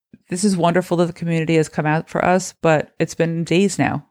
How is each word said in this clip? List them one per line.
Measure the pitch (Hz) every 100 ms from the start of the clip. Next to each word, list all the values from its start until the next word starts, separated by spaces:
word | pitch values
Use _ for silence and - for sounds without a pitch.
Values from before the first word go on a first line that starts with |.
| _ - -
this | 180
is | 208 185
wonderful | 170 175 180 170
that | 175
the |
community | - 170 165 160 160
has | 156
come | - 151
out | 156 -
for | - 175
us, | 185 185 -
but | 165 151 - -
it's | 165
been | - 165 165
days | 165 165 196 -
now. | - 147 -